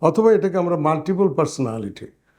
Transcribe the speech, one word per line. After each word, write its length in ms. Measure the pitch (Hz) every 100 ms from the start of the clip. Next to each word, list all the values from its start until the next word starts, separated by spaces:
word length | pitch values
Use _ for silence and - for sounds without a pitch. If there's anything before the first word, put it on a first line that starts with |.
অথবা 320 | 160 226 220
এটাকে 260 | 202 190 185
আমরা 180 | 175 170
মাল্টিপল 520 | 151 156 170 185 190
পার্সোনালিটি, 720 | 139 151 - 123 113 101 - - _ _